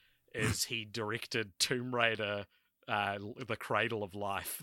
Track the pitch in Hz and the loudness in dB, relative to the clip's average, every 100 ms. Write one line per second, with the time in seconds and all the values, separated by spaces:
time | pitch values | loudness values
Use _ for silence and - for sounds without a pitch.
0 | _ _ _ - 110 110 - 120 104 107 | _ _ _ 0 0 2 0 -2 -4 -4
1 | 107 117 - 117 104 - - 127 123 123 | -2 -2 -2 -2 -2 0 2 2 0 2
2 | 117 107 104 104 98 _ _ _ - 107 | 4 4 0 -2 -4 _ _ _ -2 0
3 | 101 101 101 - 120 110 - 110 113 113 | 2 0 -4 -8 -4 -4 2 4 4 2
4 | 101 101 101 98 90 - | -2 -2 -2 -2 -2 -8